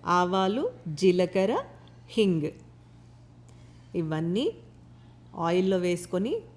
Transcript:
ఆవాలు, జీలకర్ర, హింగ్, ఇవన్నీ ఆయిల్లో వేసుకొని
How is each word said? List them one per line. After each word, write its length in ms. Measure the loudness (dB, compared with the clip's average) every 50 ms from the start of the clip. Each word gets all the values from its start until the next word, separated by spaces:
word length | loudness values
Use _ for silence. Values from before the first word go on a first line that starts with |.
| 0 2 2
ఆవాలు, 460 | 2 2 2 2 2 2 2 0 -2 -4 -4 -6 -8 -12 -10 -4 2
జీలకర్ర, 520 | 4 4 4 4 0 0 2 0 0 0 0 -2 -4 -6 -16 -20 -20 -20 -20 -20 -20 -6 0
హింగ్, 340 | 2 2 2 2 0 -2 -4 -8 -12 -20 -20 -20 -20 -20 -20 -20 -20 -20 -20 -20 -20 -20 -20 -20 -20 -20 -20 -20 -20 -20 -20 -20 -20 -20 -8 -6 -6
ఇవన్నీ 440 | -4 -2 -2 -2 -2 -2 0 0 0 -2 -4 -6 -20 -20 -20 -20 -20 -20 -20 -20 -20 -20 -20 -20 -20 -16 -8 -4 -2
ఆయిల్లో 320 | 0 2 2 2 2 0 0 0
వేసుకొని 480 | 0 -2 -2 -4 -4 -4 -2 -2 -2 -4 -4 -6 -12 -20